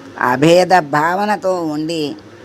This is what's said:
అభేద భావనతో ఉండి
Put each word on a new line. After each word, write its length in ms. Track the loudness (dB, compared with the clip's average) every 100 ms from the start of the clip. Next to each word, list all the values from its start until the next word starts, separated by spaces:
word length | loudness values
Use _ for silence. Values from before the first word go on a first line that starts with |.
| -14 -4 -2
అభేద 420 | 2 4 4 4 2 2 -2
భావనతో 580 | 0 -2 -2 -2 -4 -4 -4 -6
ఉండి 260 | -6 -6 -6 -10 -18 -18